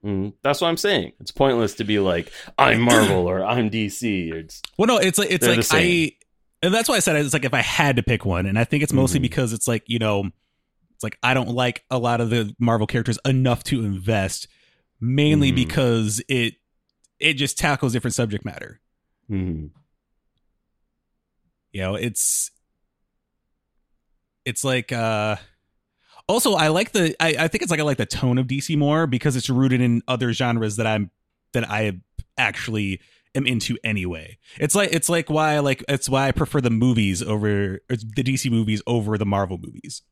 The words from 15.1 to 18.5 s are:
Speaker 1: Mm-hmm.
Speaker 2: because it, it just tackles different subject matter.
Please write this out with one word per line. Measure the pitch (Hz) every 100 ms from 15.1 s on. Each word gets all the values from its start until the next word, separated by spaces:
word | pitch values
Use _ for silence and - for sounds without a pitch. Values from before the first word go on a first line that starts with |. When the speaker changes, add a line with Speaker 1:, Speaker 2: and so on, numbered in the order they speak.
| 135 151 151 139
Speaker 1:
Mm-hmm. | 127
Speaker 2:
because | 123 - 127 113 107 104 -
it, | 131 117 - _ _ _ _ _ _
it | 151
just | 143 139 -
tackles | 156 139 135
different | 117 120 117
subject | 117 104
matter. | 101